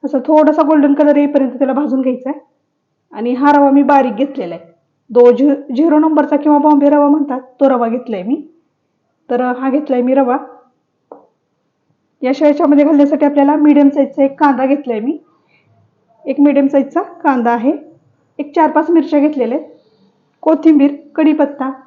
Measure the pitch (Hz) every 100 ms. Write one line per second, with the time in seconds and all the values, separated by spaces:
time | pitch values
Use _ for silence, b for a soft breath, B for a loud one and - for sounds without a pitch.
0 | 285 269 254 302 302 302 294 311 285 285
1 | 294 285 285 294 262 254 269 269 285 262
2 | 262 240 262 311 _ _ _ _ _ _
3 | _ 208 233 247 285 285 285 277 277 285
4 | 254 202 277 - 180 170 - _ _ _
5 | _ 226 240 240 285 277 - 247 330 302
6 | 320 302 294 294 302 294 294 294 285 294
7 | 285 302 285 262 262 _ 277 254 233 233
8 | 240 208 185 277 - _ _ _ _ _
9 | _ _ _ 247 247 247 269 269 294 247
10 | 247 269 262 254 - - _ _ _ _
11 | _ - _ _ _ _ _ _ _ _
12 | _ _ 254 277 302 294 339 285 294 302
13 | 285 302 294 285 277 302 294 285 277 277
14 | 277 285 277 269 294 247 262 285 269 220
15 | 233 320 _ _ _ _ _ _ _ _
16 | _ _ - 269 285 277 277 277 277 330
17 | 415 - 320 262 233 240 233 311 - _
18 | _ _ _ _ 294 - 311 302 320 339
19 | 277 294 294 302 226 269 - - _ _
20 | _ _ _ _ - 311 320 302 277 -
21 | - - 311 302 285 - 262 269